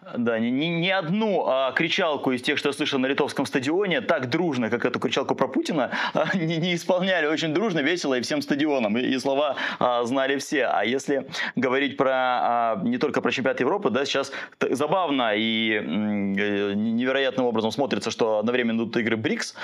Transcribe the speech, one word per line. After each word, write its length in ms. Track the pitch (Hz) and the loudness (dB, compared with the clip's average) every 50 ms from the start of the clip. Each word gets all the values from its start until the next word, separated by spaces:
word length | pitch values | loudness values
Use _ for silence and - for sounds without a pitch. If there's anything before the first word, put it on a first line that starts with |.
| - - 139 | -16 -8 -4
Да, 220 | 120 117 117 113 | -2 0 0 0
ни, 120 | 110 113 120 | 0 0 0
ни, 160 | 127 135 160 | 0 0 0
ни 220 | 170 170 165 170 190 | 0 0 0 0 0
одну, 540 | 190 190 170 151 190 214 220 214 185 156 - | 0 0 0 0 0 0 0 0 0 0 0
а, 240 | - 131 131 135 127 | 0 0 2 0 0
кричалку 600 | - - 170 160 - - 185 160 143 127 - 135 | 0 0 -2 0 0 0 2 0 0 0 0 0
из 120 | 127 117 127 | 0 0 0
тех, 160 | 151 143 - | -2 -2 0
что 100 | - 143 | 0 -2
я 40 | - | -2
слышал 260 | - 151 - 143 131 | -2 -2 -2 0 0
на 80 | 131 | 0
литовском 400 | 135 139 143 147 120 - - 135 | 2 2 2 0 0 0 -4 -4
стадионе, 520 | - - 143 120 143 165 190 208 185 160 131 | -2 -2 -2 0 0 0 0 0 0 0 -2
так 280 | - - 170 147 127 120 | 0 0 0 0 0 -2
дружно, 400 | 127 165 180 170 135 123 117 107 | -2 0 0 0 0 0 0 0
как 160 | 117 113 - | 0 0 0
эту 140 | 123 - 110 | 0 0 0
кричалку 340 | - 120 - - 110 - 127 | -2 -2 -2 -2 0 0 0
про 140 | - 135 | 0 0
Путина, 420 | - - 311 339 - 185 147 117 - - - - - - | 0 0 -2 -2 0 0 0 0 -2 -2 -4 -4 -2 0
а, 140 | 175 160 160 | 0 0 2
<laughs> 60 | 175 | 0
не, 200 | 190 160 160 170 | 0 0 0 0
не 180 | 160 170 185 175 | 0 0 0 0
исполняли. 500 | 170 - - 185 180 185 196 185 170 151 | -2 0 0 0 2 2 2 0 2 2
Очень 260 | 147 156 143 160 160 147 | 0 0 0 0 0 0
дружно, 240 | 175 220 220 170 160 | 2 0 0 0 0
весело 340 | 131 156 180 165 - 143 131 | 2 2 0 0 0 0 0
и 80 | 123 | 0
всем 220 | 110 - 156 147 123 | 0 -2 -2 -2 0
стадионом. 520 | - 151 139 156 151 139 131 113 101 107 123 | 0 0 0 2 2 2 2 2 2 0 0
И, 20 | |
и 160 | 127 123 131 | 0 0 0
слова, 380 | 127 - 139 135 143 151 139 127 - - - - - | 0 0 0 2 2 2 0 0 -2 -4 -4 -2 0
а, 240 | - 123 123 120 120 | 2 2 2 2 0
знали 320 | 113 135 135 135 135 139 | 0 0 0 2 2 0
все. 280 | 131 - - 151 139 117 | -2 -2 -2 0 0 2
А 180 | - 76 92 104 | 2 2 2 2
если 420 | 113 127 135 - - 139 131 131 - - - - - - | 0 0 -2 0 0 -2 -2 -2 -4 -6 -6 -6 -4 -2
говорить 420 | 135 120 127 127 139 143 131 - | 0 0 2 2 2 0 0 0
про, 140 | - 135 131 131 | 0 2 2 2
а, 680 | 131 127 127 123 - 80 117 120 120 117 113 110 98 - | 2 2 2 2 2 2 2 2 2 2 0 0 0 -2
не 160 | 117 123 120 | -2 0 0
только 220 | 156 135 - 131 | 0 0 0 0
про 100 | - 123 | 0 0
чемпионат 280 | - 135 120 135 127 - | 0 0 0 0 0 2
Европы, 300 | 127 139 190 202 202 131 | 0 0 0 0 0 0
да, 160 | 107 131 139 | 0 0 0
сейчас 260 | - - 135 135 - - - - - - - | 0 -2 -2 -2 -4 -6 -12 -12 -12 -6 -4
т-, 160 | - - 139 | -2 -2 0
забавно 580 | 123 147 151 185 190 180 147 143 131 120 110 104 | 0 0 2 2 2 2 2 2 2 2 2 2
и, 360 | 107 110 113 113 110 113 110 110 | 2 2 0 0 0 2 2 0
м, 600 | 104 - 69 85 104 107 104 104 101 101 98 98 | 0 0 -2 -2 -2 0 0 0 0 0 0 0
э, 360 | 95 104 104 101 101 101 101 101 | 0 0 0 0 0 0 0 0
не-, 160 | 104 107 113 | 0 0 0
невероятным 560 | 113 117 127 131 135 139 135 127 127 131 127 | 0 0 0 2 2 2 0 0 0 0 0
образом 240 | 120 110 113 110 110 | 0 0 0 0 0
смотрится, 400 | 107 139 139 113 - 101 - 110 | 0 0 -2 0 0 -2 -2 -2
что 260 | 110 - 123 110 107 | -2 0 2 2 2
одновременно 400 | 107 107 120 123 123 120 117 113 113 117 | 2 0 0 0 0 0 0 0 -2 -2
идут 120 | - 117 | -2 0
игры 200 | 120 110 113 113 | 0 0 0 0
брикс, 380 | 110 110 - 233 233 - - - - | 0 0 -2 -2 -2 -6 -8 -10 -10